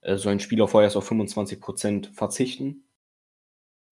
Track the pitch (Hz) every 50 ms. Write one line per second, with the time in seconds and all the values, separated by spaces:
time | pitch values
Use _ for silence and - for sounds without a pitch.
0 | _ - 98 98 98 101 101 101 - - - 110 110 101 - 110 104 104 104 101
1 | 98 - 117 110 107 98 - - 104 98 - - - - 98 - - 107 101 101
2 | 95 - - - - 101 - - 131 127 - - 135 139 143 - _ _ _ _
3 | _ _ _ _ _ _ _ _ _ _ _ _ _ _ _ _ _ _